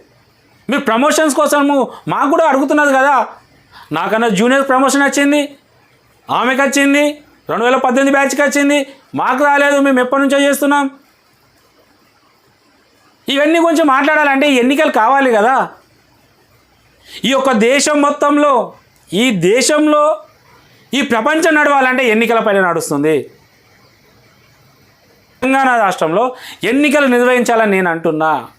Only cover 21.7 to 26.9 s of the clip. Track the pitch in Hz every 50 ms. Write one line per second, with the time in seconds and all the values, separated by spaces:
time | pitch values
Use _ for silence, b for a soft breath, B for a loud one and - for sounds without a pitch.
21.7 | 285 269 262 254 254 269 254 233 214 220 233 220 233 226 208 220 202 202 185 175
22.7 | 165 165 147 - 156 143 147 156 156 135 120 - - _ _ _ _ _ _ _
23.7 | _ _ _ _ _ _ _ _ _ _ _ _ _ _ _ _ _ _ _ _
24.7 | _ _ _ _ _ _ _ _ _ _ _ _ _ - 247 262 269 269 269 262
25.7 | 240 233 208 190 180 - 180 156 165 202 247 254 254 B B B B B - 202
26.7 | 247 277 294 294